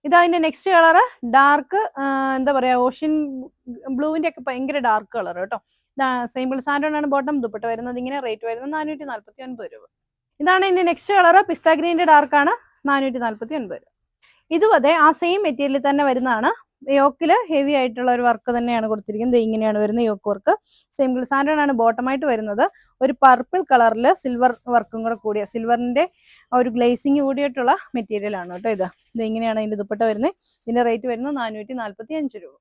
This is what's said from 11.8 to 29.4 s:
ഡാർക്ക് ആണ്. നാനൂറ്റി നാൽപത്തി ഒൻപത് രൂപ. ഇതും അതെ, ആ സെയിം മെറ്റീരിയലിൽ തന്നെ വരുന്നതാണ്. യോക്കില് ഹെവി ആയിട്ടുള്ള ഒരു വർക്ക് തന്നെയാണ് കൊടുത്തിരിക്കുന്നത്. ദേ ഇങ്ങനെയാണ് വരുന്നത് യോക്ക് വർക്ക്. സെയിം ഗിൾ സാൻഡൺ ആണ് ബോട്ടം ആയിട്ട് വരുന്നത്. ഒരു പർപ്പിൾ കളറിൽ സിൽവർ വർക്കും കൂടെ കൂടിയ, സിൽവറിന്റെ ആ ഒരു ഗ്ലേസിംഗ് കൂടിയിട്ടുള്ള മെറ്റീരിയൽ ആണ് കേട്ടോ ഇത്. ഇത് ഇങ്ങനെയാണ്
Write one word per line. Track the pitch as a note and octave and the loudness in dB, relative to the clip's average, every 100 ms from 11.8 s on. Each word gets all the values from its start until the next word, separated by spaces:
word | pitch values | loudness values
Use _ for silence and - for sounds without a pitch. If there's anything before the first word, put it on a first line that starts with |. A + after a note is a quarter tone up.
| E4 E4 E4+ | 0 0 6
ഡാർക്ക് | D4+ D4 D4 | 6 6 2
ആണ്. | D4 A#4+ _ _ C#4 | 2 0 _ _ -2
നാനൂറ്റി | C#4 C4+ A#3+ A#3 | 0 -2 -4 -6
നാൽപത്തി | G#3+ A3+ D#4 | -6 -8 -8
ഒൻപത് | G#3 D#3+ | -8 -12
രൂപ. | _ _ _ _ - _ _ D#4+ | _ _ _ _ -20 _ _ 2
ഇതും | G#4+ E4+ | 4 4
അതെ, | C4+ E4 D4+ | 4 6 4
ആ | D#4 | 4
സെയിം | E4+ F#4+ F#4 | 0 0 -2
മെറ്റീരിയലിൽ | B3 C#4+ C4+ C#4 | -2 -2 0 0
തന്നെ | C#4+ C#4+ | 2 2
വരുന്നതാണ്. | B3+ B3+ A3+ C4+ A#4 _ _ C#4 C#4 | 0 0 0 0 -2 _ _ -2 2
യോക്കില് | C#4 C#4 D#4+ G#4 G4 | 2 2 2 2 2
ഹെവി | D4+ C#4 C#4+ | 0 2 0
ആയിട്ടുള്ള | B3+ A#3 B3 B3 | 0 -2 0 2
ഒരു | A#3+ | 2
വർക്ക് | A3+ - A#3+ | 0 -2 -2
തന്നെയാണ് | A#3+ A#3 A3 | -2 -2 -2
കൊടുത്തിരിക്കുന്നത്. | G#3+ G#3 G#3+ B3 A#3+ | -4 -6 -4 0 2
ദേ | A3 | 2
ഇങ്ങനെയാണ് | A3 A3 G#3 | 0 0 0
വരുന്നത് | G#3 A3+ A3+ | 0 0 0
യോക്ക് | G3+ G#3 | -2 -4
വർക്ക്. | G3 - G#4+ _ - _ - | -2 0 -2 _ -20 _ -2
സെയിം | C4 B3+ | -2 -2
ഗിൾ | B3+ | -2
സാൻഡൺ | C#4 C#4 D4+ | -2 0 0
ആണ് | C#4+ B3 | 0 2
ബോട്ടം | A3+ A3+ B3+ | 0 0 -4
ആയിട്ട് | C4+ D4 | -2 -2
വരുന്നത്. | A3+ G#3+ G3+ F4+ _ _ _ | -2 -4 -2 -2 _ _ _
ഒരു | C4 B3 | -2 4
പർപ്പിൾ | C4+ B3 B3 F#4 D#4 | 6 6 2 -4 2
കളറിൽ | C4 A3+ A3 B3+ F#4 | 4 4 4 2 2
സിൽവർ | C4 A#3+ B3 A#3+ B3 A#3+ | -2 0 0 0 -2 -2
വർക്കും | G#3+ A3+ A3+ | -2 -6 -6
കൂടെ | A3+ | -4
കൂടിയ, | A3 G#3 G3+ | -4 -4 -4
സിൽവറിന്റെ | A#3 A3+ A#3+ A#3+ B3 F4+ _ _ - _ | -6 -2 -2 0 -2 -2 _ _ -20 _
ആ | B3 | 0
ഒരു | B3 A#3 | 0 2
ഗ്ലേസിംഗ് | A#3+ A#3+ C#4+ C#4+ C4+ | 0 2 0 0 0
കൂടിയിട്ടുള്ള | C4+ C#4+ B3+ B3 F4+ - B3 | -2 -4 -2 0 0 -2 -8
മെറ്റീരിയൽ | G3 G#3 G#3 G3 | -6 -6 -6 -8
ആണ് | F3+ F3+ | -10 -6
കേട്ടോ | A3+ G#3 | -4 -4
ഇത്. | F#3 _ _ A#3 | -4 _ _ -6
ഇത് | A3 | -4
ഇങ്ങനെയാണ് | A3 | -2